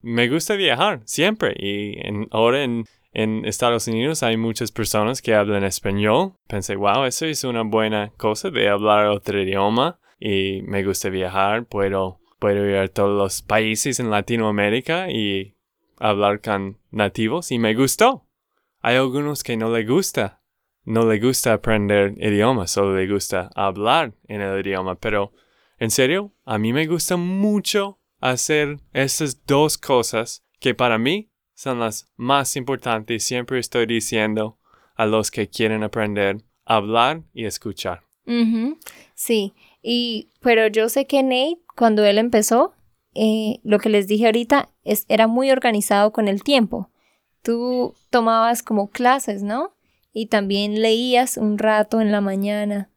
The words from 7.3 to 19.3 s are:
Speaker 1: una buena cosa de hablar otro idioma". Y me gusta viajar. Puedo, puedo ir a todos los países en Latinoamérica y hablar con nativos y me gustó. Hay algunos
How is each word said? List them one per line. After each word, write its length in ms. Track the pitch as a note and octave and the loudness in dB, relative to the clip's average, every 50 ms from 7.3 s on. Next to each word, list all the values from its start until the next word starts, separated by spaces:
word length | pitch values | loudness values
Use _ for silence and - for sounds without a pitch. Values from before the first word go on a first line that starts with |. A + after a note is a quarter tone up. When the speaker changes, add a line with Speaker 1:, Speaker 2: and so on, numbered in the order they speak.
| D3+ C3 - | -4 -4 -4
Speaker 1:
una 180 | C3 A#2+ A#2 | -4 -2 -2
buena 500 | A2+ G#2+ G#2+ A2 A2 A2 G#2+ G#2 G#2 G#2 _ | -2 0 0 0 2 2 0 -2 -4 -4 _
cosa 340 | - - A2 G#2+ - - F#3+ | -4 -2 -2 -2 -2 -4 -4
de 180 | D#3+ A#2 A2 G2+ | -2 2 2 2
hablar 380 | G2+ G2+ G#2 G#2+ G#2 G#2 G#2+ G#2 | 2 2 4 4 4 4 4 2
otro 320 | G#2 G2+ - - - G2+ | 2 0 -2 -2 -2 -2
idioma". 560 | F#2+ F#2 G2 G2 G2 G2+ A2 A#2 C3+ E3 F3 _ _ _ _ _ | 0 0 0 0 2 2 2 2 0 0 -2 _ _ _ _ _
Y 420 | - A2 G2+ F#2+ F#2+ G2 G2 F#2+ | -4 -2 -2 0 0 -2 -4 -6
me 220 | G2 G2 G2+ G2 G2 | -8 -6 -4 -2 -2
gusta 240 | G2 F#2+ - - G2+ | -2 -2 -2 -4 -4
viajar. 560 | F#2+ F#2 F#2 F2+ F#2 F#2+ F#2+ G2+ G#2 A#2 A#2+ | -4 -2 -4 -2 0 0 0 2 0 -2 -4
Puedo, 540 | _ - G#2 G2 G2 G2 G2 F#2+ F#2 F#2 _ _ _ _ _ | _ -4 -2 -2 0 0 -2 -2 -4 -6 _ _ _ _ _
puedo 260 | - G#2 G2+ G2+ G2+ G2+ | 0 0 2 2 0 0
ir 80 | G2 | 0
a 120 | G2 F#2+ F#2 | 0 0 0
todos 280 | _ G#2+ G2+ G2+ G2+ G2+ | _ 0 0 2 2 2
los 240 | G2 G2 - - | 0 0 -2 -8
países 560 | - - G#2+ A2 A2 A2 A2 G#2+ - C#3+ B2+ A2+ | -4 0 0 2 2 0 -2 -2 -2 -4 -2 -2
en 120 | B2+ A2+ | -2 0
Latinoamérica 1000 | G#2+ G#2 G2+ - A#2+ A#2 A2 G#2+ G#2 G#2 G2+ G#2 G#2+ C3 B2+ - E3 F3 F#3+ F#3 | 0 -2 0 0 -2 0 0 0 2 2 2 2 2 0 0 -2 -4 -4 -4 -4
y 460 | C3+ A2+ G#2+ G#2 G2 F#2+ F#2+ G2 _ _ _ _ _ _ _ _ _ _ | -4 -2 -2 -2 -2 -4 -6 -8 _ _ _ _ _ _ _ _ _ _
hablar 420 | A2 G#2+ G#2 G2+ G#2 G2+ G#2 G#2 | 0 0 2 4 4 2 2 0
con 380 | - A2+ G#2 G2 G2 F#2+ G2 _ _ _ | -2 -4 -4 -4 -4 -6 -10 _ _ _
nativos 600 | - A2 G#2 G2 - - A2 A2 C3 F3 F3 - | -2 0 0 0 0 0 -2 0 0 -2 -4 -4
y 80 | B2+ A#2+ | -2 0
me 160 | A2+ A2 A2 | 2 2 4
gustó. 520 | A#2 C3+ - - - G#3+ B3 C4+ - _ _ _ _ _ _ _ _ _ _ _ _ | 2 2 2 4 4 4 4 4 0 _ _ _ _ _ _ _ _ _ _ _ _
Hay 140 | - A2+ A#2+ | -2 0 2
algunos 460 | B2+ C3+ C3 B2 C#3+ D3 D3 | 2 2 0 -2 -2 -4 -4